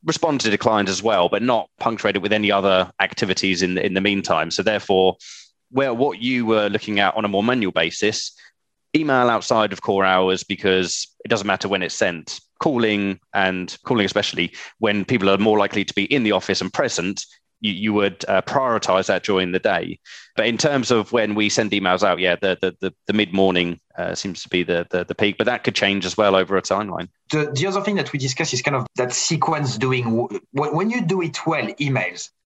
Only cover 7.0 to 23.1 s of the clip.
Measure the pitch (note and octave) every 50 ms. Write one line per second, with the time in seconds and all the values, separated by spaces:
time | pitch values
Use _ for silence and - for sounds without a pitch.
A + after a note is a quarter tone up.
7 | G2+ F#2+ - A2 G#2+ G2+ G2 G2 G2+ A#2 B2+ B2+ G#2+ F#2 - D#2+ E2 E2+ - -
8 | - G#2+ A2 - - - - _ - - _ _ _ _ _ _ _ _ _ D3+
9 | D#3+ D3 C3+ B2+ B2 A#2+ A#2 G#2+ - - B2 A2 G#2+ G2+ F#2+ F#2 - - G2+ G2
10 | F#2+ F#2+ F#2 F#2 F#2 F#2 F#2 F#2 - _ G2+ - - G2 F#2 F#2 F#2 E2+ - -
11 | - - _ _ - G#2+ A2+ G#2+ G2 G#2 F#2+ F#2 - - - F#2 F2+ - - -
12 | A2+ F#2+ E2+ E2 D#2+ - - - _ _ _ _ - E3 C#3+ A#2+ A#2 A2 G#2+ G2+
13 | G2+ G2 F#2+ - _ _ - G2 F#2+ F#2+ F#2 F#2 F2+ F2 - - _ - B2+ A#2
14 | G2+ F#2+ - G#2 G2+ - - E2+ F2 F#2+ - - - - - _ A2 G#2+ G#2 G#2
15 | F#2+ - B2+ A#2 F#2+ G2 G2 F#2+ G#2 A2 G#2+ G#2 G2+ G2+ - G#2+ G2 - - -
16 | G2 - C3 C#3+ A#2 G#2+ G#2 F#2 - - G2 - F#2+ F#2 - - D3 B2 - -
17 | E2+ F#2 G2+ - - _ - _ _ _ _ _ - G#2+ G2 F#2+ G#2 A2 G#2 G#2
18 | G2+ G2 F#2 - - - G2 F#2+ - - - C#3 C3 B2+ A#2 G#2+ - - F#2 F#2+
19 | F#2+ - G2+ F2+ - - G2+ F#2 F#2 F2+ F2+ F#2 - A2 F#2+ E2+ E2+ F2 F#2 -
20 | _ - - - - _ _ - A2 A2+ A#2 A2 - D#3 C#3+ C3+ A#2 - B2 A2+
21 | G#2 - - A#2+ A2 G#2 G#2 G#2 G#2+ G#2 - - A2+ G#2 G2 G2+ G2 F#2 F2+ F#2
22 | G2 G2+ F2+ E2 F#2 F#2 F2 E2+ - G2 F#2 - - F#2 F2 _ - F#2+ - _
23 | _ -